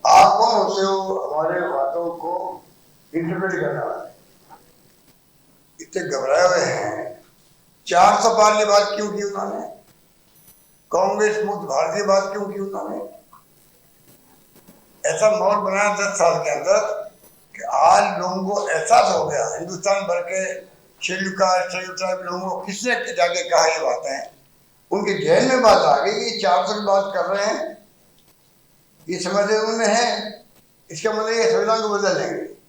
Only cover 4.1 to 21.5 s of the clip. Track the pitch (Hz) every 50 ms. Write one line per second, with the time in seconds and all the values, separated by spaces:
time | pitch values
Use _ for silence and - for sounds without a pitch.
4.1 | - _ _ _ _ _ _ _ 906 _ _ _ _ _ _ _ _ _ _ _
5.1 | _ _ _ _ _ _ _ _ _ _ _ _ _ _ - - - 190 165 -
6.1 | 143 135 123 131 143 165 180 180 180 170 - 127 123 104 101 107 107 - - -
7.1 | - - _ _ _ _ _ _ _ _ _ _ _ _ _ - 175 175 185 208
8.1 | 214 - - 226 185 202 214 214 214 214 214 208 202 208 202 202 202 202 208 208
9.1 | 208 208 202 202 - - - - - - - - - - _ _ _ _ _ _
10.1 | _ _ _ _ _ _ _ - _ _ _ _ _ _ _ _ 156 170 196 196
11.1 | 202 208 214 208 208 214 208 196 - - - - 135 143 165 - 208 208 202 196
12.1 | 196 196 196 - - 214 202 185 - 196 196 196 190 - - - - - - -
13.1 | - - _ _ - - _ _ _ _ _ _ _ _ _ _ _ _ _ _
14.1 | - _ _ _ _ _ _ _ _ - _ - - _ _ _ _ _ - 151
15.1 | 160 - 220 214 - - 180 196 202 196 196 190 190 196 208 208 208 202 202 202
16.1 | 196 - 180 170 - - - 156 143 - - - - 214 208 - - - - -
17.1 | _ _ _ - _ _ _ _ _ - - - - 135 147 170 190 202 202 190
18.1 | 185 175 180 185 185 196 185 190 202 196 - - 160 156 - - 226 247 - -
19.1 | 180 165 156 151 151 135 113 - - - 170 180 185 170 - 196 196 196 196 -
20.1 | 175 175 175 175 190 190 190 185 - - - - _ _ _ _ _ _ - -
21.1 | 185 190 196 190 180 185 196 185